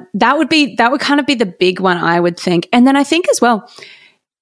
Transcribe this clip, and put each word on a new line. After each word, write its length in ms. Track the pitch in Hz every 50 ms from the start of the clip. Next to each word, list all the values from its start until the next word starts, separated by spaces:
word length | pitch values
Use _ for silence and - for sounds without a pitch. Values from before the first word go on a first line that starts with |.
| - - -
that 220 | 196 233 233 269
would 120 | 311 311 247
be, 260 | 320 311 294 240 196
that 160 | - 233 233
would 100 | 269 277
kind 180 | - - 285 285
of 60 | 277
be 60 | 285 285
the 120 | 220 233
big 320 | 185 175 - 180 185 185 185
one, 180 | 185 190 175
I 220 | 175 165 165 170 175
would 200 | 170 175 175 -
think. 280 | - 190 175 170 - - -
And 120 | 247 240
then 80 | 269 269
I 80 | 285 277
think 240 | - 320 339 370 -
as 120 | 539 -
well, 280 | 240 240 240 208 - - - - - - - - - _ _ _ _ _ _ _